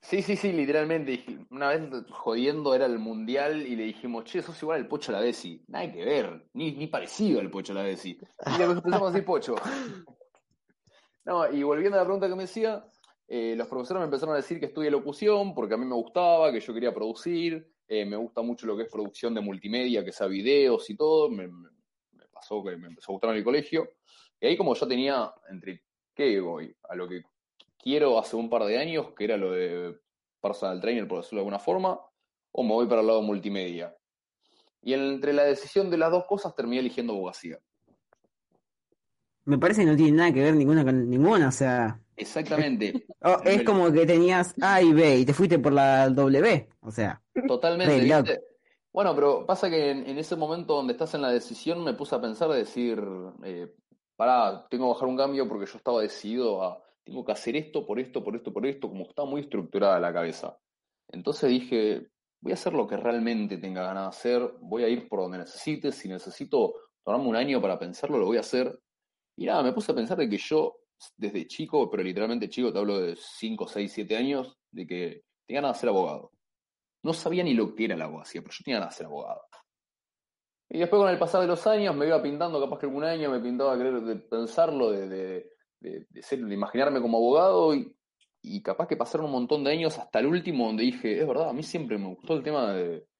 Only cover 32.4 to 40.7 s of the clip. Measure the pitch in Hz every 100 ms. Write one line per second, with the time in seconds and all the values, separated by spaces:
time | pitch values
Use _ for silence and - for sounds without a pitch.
32.4 | _ - 120 113 120 117 110 110 107 101
33.4 | 98 101 92 87 85 - _ _ _ _
34.4 | _ _ _ _ 123 135 139 139 143 143
35.4 | 143 139 - 202 190 170 165 180 180 202
36.4 | 190 - 120 123 127 120 120 104 92 90
37.4 | 87 80 _ _ _ _ _ _ _ _
38.4 | _ _ _ _ _ _ _ _ _ _
39.4 | - 139 170 214 180 151 156 151 170 131
40.4 | 143 156 139